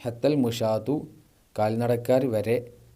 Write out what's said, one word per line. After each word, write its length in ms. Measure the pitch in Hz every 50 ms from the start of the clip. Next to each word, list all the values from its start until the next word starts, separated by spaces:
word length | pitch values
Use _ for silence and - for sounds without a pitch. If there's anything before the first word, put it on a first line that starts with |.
ഹത്തൽ 340 | - 120 117 - - 143 151 143 123
മുഷാത്തു, 520 | 113 113 117 113 110 110 110 110 127 147 156 - - - - - _ _ _ _ _ - -
കാൽനടക്കാർ 640 | 107 107 113 113 120 117 120 117 117 - 127 131 139 127 110
വരെ. 220 | 107 - 113 120 123 - - - - - - -